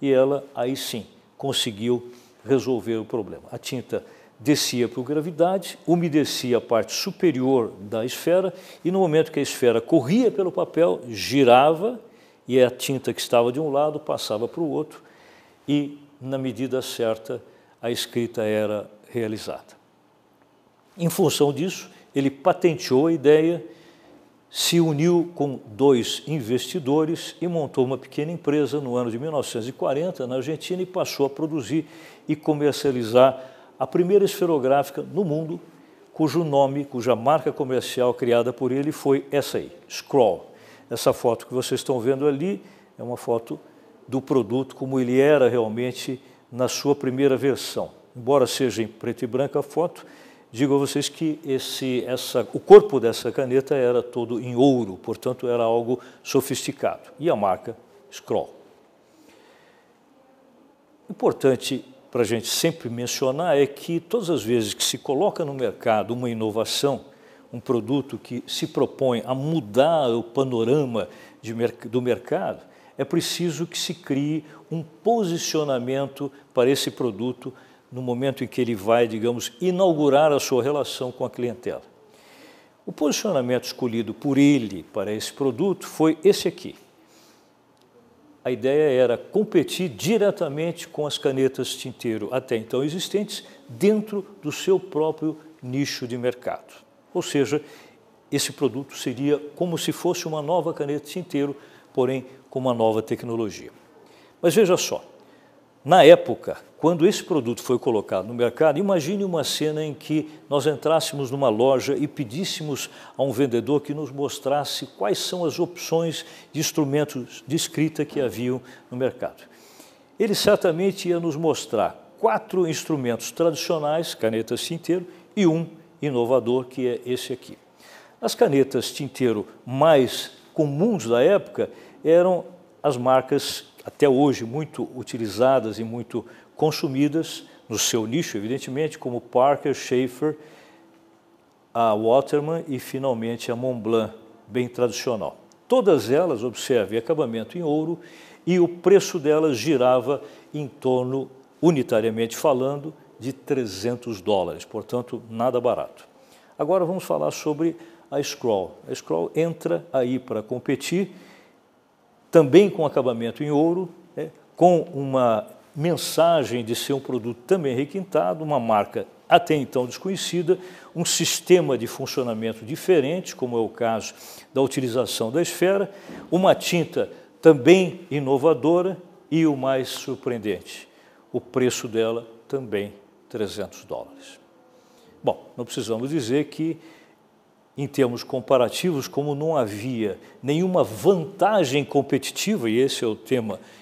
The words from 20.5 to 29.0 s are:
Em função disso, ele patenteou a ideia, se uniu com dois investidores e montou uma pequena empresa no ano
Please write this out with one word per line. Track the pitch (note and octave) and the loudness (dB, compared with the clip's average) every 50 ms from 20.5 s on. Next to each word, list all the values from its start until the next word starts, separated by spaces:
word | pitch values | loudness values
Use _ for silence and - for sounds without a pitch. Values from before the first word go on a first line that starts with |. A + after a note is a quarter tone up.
| _ _ _ _ _ _ _ _ _ F#3+ | _ _ _ _ _ _ _ _ _ -4
Em | E3+ E3 | -2 -2
função | - - F#3+ C#3+ - - D3 C#3+ C#3 | 2 2 2 2 4 4 2 2 2
disso, | B2 E3 F#3+ E3 - - - - - - _ _ | 0 -4 -4 -4 -8 -12 -18 -20 -20 -20 _ _
ele | C#3 C3+ C3+ | 0 0 0
patenteou | C3+ - - F#3 F3 F3+ - F3 D#3 B2+ - - B2+ B2+ D3+ E3 | -2 2 2 2 2 4 2 2 2 0 -2 2 2 4 4 4
a | E3 | 2
ideia, | D#3 B2+ C#3+ D3+ D#3 D#3+ E3 F3 - - - - - - - - _ _ - - - _ _ _ _ _ _ | 2 6 6 6 6 6 2 0 -2 -6 -12 -18 -20 -20 -20 -20 _ _ -20 -20 -20 _ _ _ _ _ _
se | - - - - F3 E3+ | -8 -4 -2 2 4 4
uniu | E3 D#3+ D3+ C#3+ D#3+ F3 F3 E3+ D#3+ F3 - | 4 4 2 2 2 4 4 4 2 0 -2
com | - C#3+ C#3+ C3 A2+ - A2 | -4 -4 -4 -4 -8 -10 -14
dois | G#2 G2+ C3+ C#3+ C3+ A#2+ G#2+ - - - - - | -2 4 6 6 6 6 4 0 -4 -8 -6 -6
investidores | D3+ D#3 A2+ G#2 B2 B2 - - - F#3 C#3 B2+ C#3+ D#3 D#3+ D#3 E3 D3+ - - - - | -6 -4 -2 -2 -2 -2 -2 -4 -6 -6 -2 0 2 2 2 0 -2 -6 -8 -12 -10 -8
e | E3 F3+ | -6 -4
montou | E3+ E3 D3 C3 - C#3 B2+ | -2 -2 -4 -2 0 0 0
uma | B2+ C3+ B2+ | 0 0 -6
pequena | - - - D3+ D3 D#3+ F3 | -8 -10 -8 -6 -6 -6 -6
empresa | E3 - D3 C#3+ D3+ C#3+ B2 C3+ D3+ | -4 -2 0 2 2 0 0 -2 -4
no | C#3 B2+ A#2+ | -4 -2 -2
ano | B2 | -2